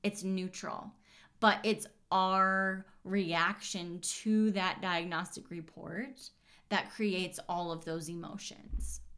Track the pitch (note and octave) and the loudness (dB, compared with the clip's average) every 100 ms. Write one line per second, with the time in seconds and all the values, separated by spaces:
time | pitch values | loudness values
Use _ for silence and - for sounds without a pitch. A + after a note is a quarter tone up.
0 | G#3 G3+ F#3+ F#3+ F#3 - - - - - | -2 -2 -2 -2 -2 -6 -8 -8 -10 -18
1 | _ - - _ A3 - G#3+ G#3+ - _ | _ -20 -20 _ 6 6 2 0 -4 _
2 | _ F#3+ F#3 F#3+ F#3+ F#3+ F#3+ F#3+ F#3+ - | _ 2 4 6 6 4 2 0 -8 -16
3 | F#3+ G3 E3+ E3 E3+ G3+ - F#3+ F3 F3 | 0 0 2 4 2 0 -6 -6 -6 -6
4 | - - A3 G#3+ G#3+ G3 F#3 - F#3 E3+ | -6 -4 2 4 4 4 0 0 0 0
5 | F3 E3 F3+ - - F3 D#3+ - D#3+ E3+ | 0 -4 -4 -10 -10 -12 -12 -14 -10 -8
6 | C4+ B3+ - _ _ - _ G3 - - | -8 -12 -18 _ _ -20 _ 0 0 0
7 | G#3+ F#3 F3+ - - F3 E3+ E3 E3 E3 | 2 2 -2 -6 -4 -2 -2 -4 -4 -6
8 | D#3+ E3+ E3+ G3+ - - - - - - | -4 -8 -8 -10 -12 -14 -6 -4 -2 -6
9 | - | -12